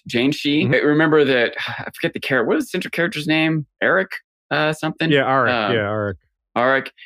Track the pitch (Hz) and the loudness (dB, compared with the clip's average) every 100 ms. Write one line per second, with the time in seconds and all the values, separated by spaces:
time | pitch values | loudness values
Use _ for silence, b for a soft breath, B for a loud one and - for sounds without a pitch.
0 | - 120 135 143 147 147 131 127 147 151 | 0 -2 0 0 -2 0 2 2 4 4
1 | 160 156 135 127 113 - - 117 - - | 4 4 4 4 2 -2 -8 -8 -12 -6
2 | 170 - - 139 151 285 262 180 185 - | -6 -4 -2 0 0 0 -2 -6 -6 -2
3 | 170 156 156 156 160 160 143 - 110 175 | -2 -2 -2 0 2 0 -4 -4 0 0
4 | 190 - _ _ - 143 151 160 156 - | -2 -8 _ _ -6 -2 -2 -2 -4 -2
5 | 165 143 127 135 117 120 104 98 101 107 | 0 2 2 2 2 0 0 0 0 -2
6 | 101 90 _ _ _ 117 123 135 131 - | -4 -6 _ _ _ 0 2 2 -2 -14